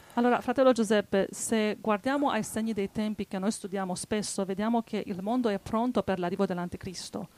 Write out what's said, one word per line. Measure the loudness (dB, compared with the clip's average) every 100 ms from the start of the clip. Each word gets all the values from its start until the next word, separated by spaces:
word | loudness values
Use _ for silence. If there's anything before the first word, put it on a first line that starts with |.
| -6
Allora, | 2 4 4
fratello | 2 6 6
Giuseppe, | 6 4 2 4 2 2
se | -2 0 2 2 0
guardiamo | 0 0 0 0 2
ai | 0
segni | -2 -4 -2
dei | -2 -4
tempi | -2 -4 -4 -6
che | -2
noi | -2
studiamo | -2 -6 -4 -4 -4
spesso, | -2 -4 -2 -4
vediamo | -2 -2 0 0
che | 0 -6
il | -4 -6
mondo | -2 0 2
è | 0
pronto | -2 0 2 0
per | 0 -2
l'arrivo | -2 0 0
dell'anticristo. | 0 -4 -6 -10 -10 -10 -10 -10